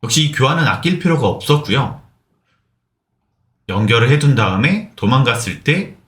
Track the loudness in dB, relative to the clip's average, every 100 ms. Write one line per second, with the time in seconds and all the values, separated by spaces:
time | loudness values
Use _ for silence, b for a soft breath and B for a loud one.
0 | -2 0 0 0 0 2 0 0 -2 -2
1 | 0 0 0 -4 0 0 0 -2 -2 -8
2 | -18 _ _ _ _ _ _ _ _ _
3 | _ _ _ _ _ _ -6 -2 2 2
4 | 4 4 4 2 2 0 0 -2 -4 -4
5 | 0 2 2 0 -4 -6 -2 -2 -4 -12